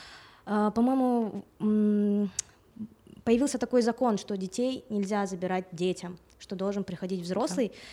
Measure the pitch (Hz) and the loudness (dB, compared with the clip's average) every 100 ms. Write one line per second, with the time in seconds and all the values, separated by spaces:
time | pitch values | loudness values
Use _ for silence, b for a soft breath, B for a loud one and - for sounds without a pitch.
0 | B B B B - 208 208 214 240 269 | B B B B -4 0 2 2 2 4
1 | 254 240 220 208 - - 214 214 208 208 | 2 2 0 -6 -12 -4 2 4 4 4
2 | 208 202 202 B B B _ - 214 - | 4 2 0 B B B _ -14 -14 -14
3 | - - - 233 277 247 240 254 240 226 | -20 -6 2 4 4 0 2 2 2 2
4 | 247 202 - 196 185 - 254 262 - 208 | 2 0 -2 -6 -4 -2 -2 -2 -4 -4
5 | 196 208 196 185 180 185 185 160 185 175 | 0 0 -2 -4 -2 -4 -4 -2 -2 -2
6 | 175 180 - _ - 185 190 202 190 175 | -8 -14 -20 _ -12 -6 -4 -2 -4 -6
7 | 185 190 175 190 302 185 214 B B | -4 -4 -2 -2 -2 0 -2 B B